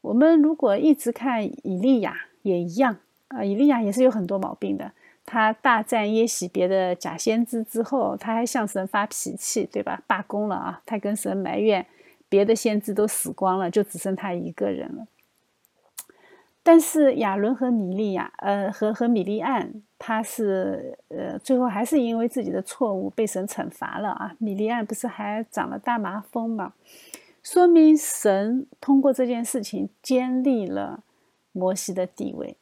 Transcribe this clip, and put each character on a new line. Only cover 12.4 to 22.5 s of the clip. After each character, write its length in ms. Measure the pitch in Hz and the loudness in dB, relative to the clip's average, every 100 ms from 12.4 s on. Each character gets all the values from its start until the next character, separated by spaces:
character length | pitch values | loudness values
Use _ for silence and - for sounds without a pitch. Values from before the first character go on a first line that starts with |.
的 120 | 202 226 | 4 2
先 260 | 226 208 | 2 -2
知 100 | 214 | -2
都 140 | 202 214 | 0 0
死 240 | - - | -2 -6
光 280 | - 190 185 | -2 -2 0
了， 100 | 175 | 0
就 140 | 208 | 0
只 160 | 202 - | -2 -4
剩 160 | 202 190 | -6 -4
他 180 | 202 | -6
一 180 | 175 170 | -6 -8
个 200 | - 202 | -4 -4
人 220 | - - - | -4 -8 -12
了。 120 | 220 _ _ _ _ _ _ _ _ - - _ _ _ _ _ | -16 _ _ _ _ _ _ _ _ -20 -20 _ _ _ _ _
但 180 | - 330 | 8 8
是 340 | 311 311 285 - | 8 4 4 4
亚 200 | 214 196 | -2 0
伦 200 | 208 247 | 0 0
和 140 | 254 | 0
米 260 | 233 185 190 | 0 -2 -2
利 180 | 214 | -2
亚， 200 | 180 - - | -2 -6 -6
呃， 320 | 196 202 196 | -2 -2 -2
和， 200 | 202 214 | -2 -4
和 160 | 220 240 | 0 2
米 160 | 226 | 2
利 160 | 180 214 | 0 -2
暗， 420 | 226 247 - 214 _ _ | -2 -2 -4 -12 _ _
他 240 | - 226 | -4 -4
是， 720 | 220 - 214 190 190 190 262 - _ | -4 -4 -2 0 -2 -6 -10 -16 _
呃， 280 | - - - | -10 -8 -10
最 200 | - 254 | 0 0
后 100 | 247 | 2
还 180 | 202 240 | -2 0
是 160 | 302 | 2
因 160 | 233 226 | 2 0
为 100 | 233 | -2
自 160 | 247 | -2
己 60 | |
的 100 | 202 | -4